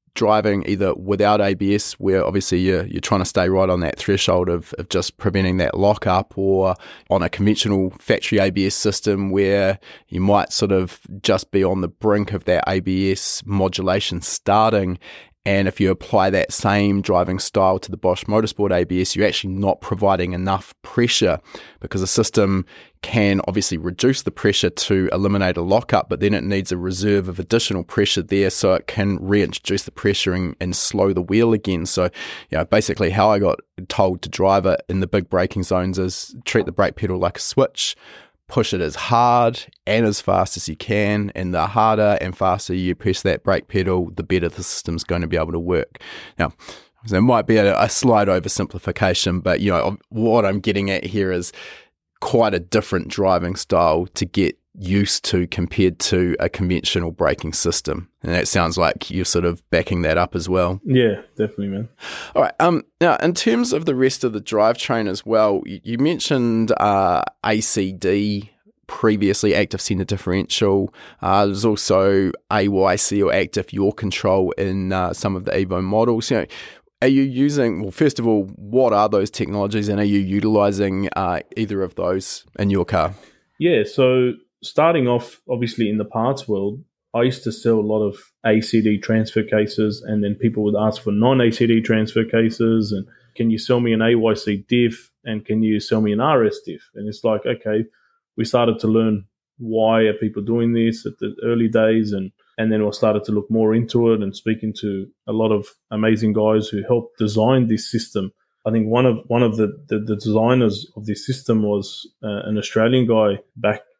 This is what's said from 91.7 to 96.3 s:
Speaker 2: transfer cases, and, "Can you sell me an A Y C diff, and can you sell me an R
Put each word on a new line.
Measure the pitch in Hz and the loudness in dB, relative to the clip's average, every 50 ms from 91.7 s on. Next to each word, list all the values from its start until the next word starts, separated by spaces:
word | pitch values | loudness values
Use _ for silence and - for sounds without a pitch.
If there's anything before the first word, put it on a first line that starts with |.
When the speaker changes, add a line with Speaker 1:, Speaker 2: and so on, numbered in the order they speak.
| 117 113 | 2 2
Speaker 2:
transfer | 113 - 113 110 110 110 - 113 110 | 2 2 2 0 0 0 0 -2 0
cases, | - - 113 113 110 113 - 120 113 113 113 107 104 107 | 0 2 2 2 2 0 0 2 2 2 2 0 0 -2
and, | 95 98 - _ _ _ _ - | -6 -6 -10 _ _ _ _ -6
"Can | - 117 113 | -2 0 0
you | 110 107 | 0 0
sell | - - 123 120 | 0 0 0 2
me | 120 117 | 2 2
an | 113 110 | 2 2
A | 113 113 120 | 4 4 4
Y | 117 110 113 107 | 4 4 2 0
C | 104 - 110 104 101 107 | 0 -2 -2 -4 -2 -2
diff, | - 123 123 120 113 113 - - _ _ _ - | 0 2 2 2 2 0 -4 -16 _ _ _ -10
and | 117 110 107 - | -8 -8 -8 -4
can | - 110 110 | -2 -2 0
you | 110 110 107 104 | 2 2 0 0
sell | - - 117 110 | 0 0 0 0
me | 107 104 104 | 2 2 0
an | 107 | 0
R | 127 151 | 2 2